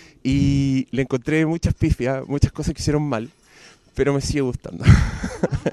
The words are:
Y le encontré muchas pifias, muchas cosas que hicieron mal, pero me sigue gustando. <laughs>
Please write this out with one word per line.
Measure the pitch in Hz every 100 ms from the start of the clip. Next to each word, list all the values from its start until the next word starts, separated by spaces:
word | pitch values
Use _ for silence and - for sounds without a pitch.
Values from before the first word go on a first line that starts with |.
| - -
Y | 131 139 139 139 139 131 -
le | 120
encontré | 131 131 120 156 160
muchas | 170 -
pifias, | - 160 - 120 135 -
muchas | 143 -
cosas | - 156
que | 147
hicieron | - 147
mal, | 147 113 120 - _ - - - _ -
pero | 135
me | 139
sigue | - 147
gustando. | 131 - - - -
<laughs> | - - - - - - 143 -